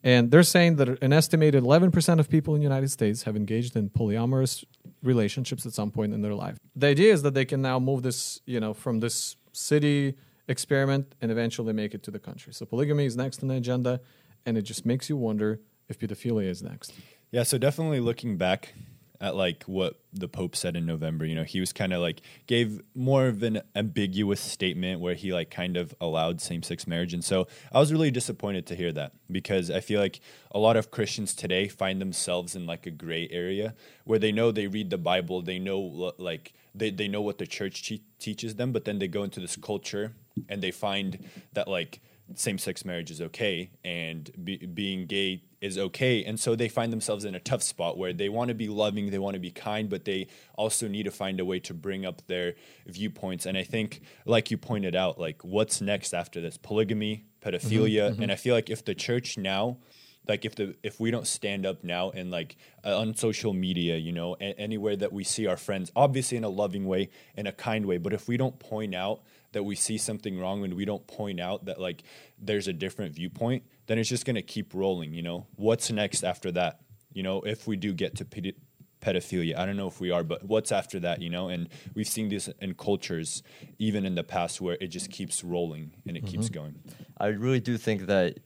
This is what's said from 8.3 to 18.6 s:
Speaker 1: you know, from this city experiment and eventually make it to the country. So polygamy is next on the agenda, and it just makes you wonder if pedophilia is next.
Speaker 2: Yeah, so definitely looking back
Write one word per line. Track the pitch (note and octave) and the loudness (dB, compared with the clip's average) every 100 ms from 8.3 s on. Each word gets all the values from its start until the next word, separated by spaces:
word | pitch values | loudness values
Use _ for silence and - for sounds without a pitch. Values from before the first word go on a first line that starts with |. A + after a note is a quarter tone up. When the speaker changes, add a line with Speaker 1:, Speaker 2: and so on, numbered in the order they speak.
| - - | -8 -4
Speaker 1:
you | B2 | -2
know, | A2 | -2
from | G#2+ - A2+ | -2 -2 0
this | A#2 - - - _ | 0 -2 -6 -10 _
city | - - D3+ D3 C#3+ C#3 C3+ - _ - | -8 4 4 6 4 2 -2 -12 _ -4
experiment | B2+ - C#3 C3+ C#3 C#3 - | -4 2 2 4 2 0 -4
and | A2+ | -2
eventually | A2+ A#2 A2+ A2+ | 0 0 0 -2
make | G#2+ G#2+ | 0 -2
it | G#2 | -6
to | - | -10
the | G2 | -12
country. | - - - | -12 -16 -14
So | - - | -14 -6
polygamy | A#2 D3 D3 C#3 | 0 2 4 2
is | A#2+ | 0
next | C3+ - | -4 -2
on | C3+ | -2
the | C3 | 0
agenda, | A#2+ B2+ B2 B2 - _ _ _ - | 0 2 2 0 -4 _ _ _ 0
and | A2+ | 0
it | |
just | G#2 A#2 A#2 | 0 -4 0
makes | B2+ - | 0 0
you | D3+ | 0
wonder | A2+ G#2+ G#2+ A2 _ _ _ | 0 2 2 0 _ _ _
if | G#2+ | -6
pedophilia | G#2+ G#2 A#2+ A2+ F#2+ | -6 -4 0 0 0
is | F2+ | -2
next. | - - - - - - _ | -8 -12 -16 -20 -20 -20 _
Speaker 2:
Yeah, | A#2+ | 0
so | A#2 C3+ | 2 4
definitely | C3 C#3+ D#3+ C#3+ | 2 2 0 2
looking | A#2+ A#2 B2 G2 | 2 0 -2 0
back | F2+ F#2+ | 2 2